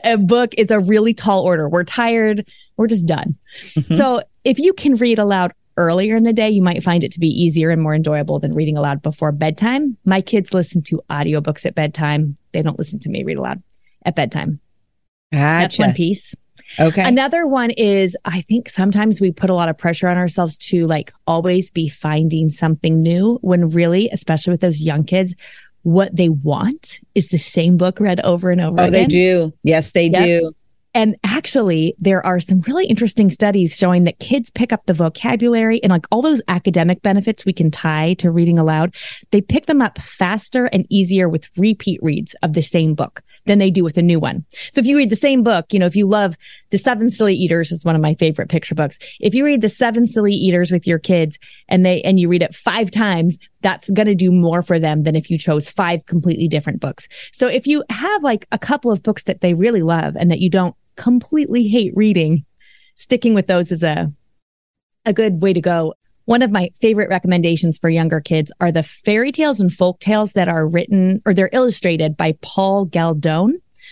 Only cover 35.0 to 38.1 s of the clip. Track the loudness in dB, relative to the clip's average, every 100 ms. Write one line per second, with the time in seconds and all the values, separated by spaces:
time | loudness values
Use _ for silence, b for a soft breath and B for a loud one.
35 | -2 -2 -4 0 2 2 0 0 2 0
36 | 0 0 2 0 0 -2 0 2 2 0
37 | 0 0 0 -4 -4 0 0 0 -2 0
38 | 0